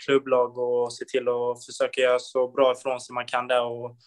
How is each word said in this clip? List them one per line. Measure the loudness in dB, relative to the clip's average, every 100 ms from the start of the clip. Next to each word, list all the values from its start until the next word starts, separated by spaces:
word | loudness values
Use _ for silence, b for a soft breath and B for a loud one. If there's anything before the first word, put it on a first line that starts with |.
| 2
klubblag | 2 4 2 2 -2
och | -2 0 -2
ser | -6 -4
till | -2 0
att | 0 -2 -4 -10
försöka | -4 -4 2
göra | 2 2
så | 0 -2 0
bra | 4 2
ifrån | 2 -4 -6
sig | -6
man | -8 -4
kan | -4 0
där | 0 0
och, | -6 -10 -14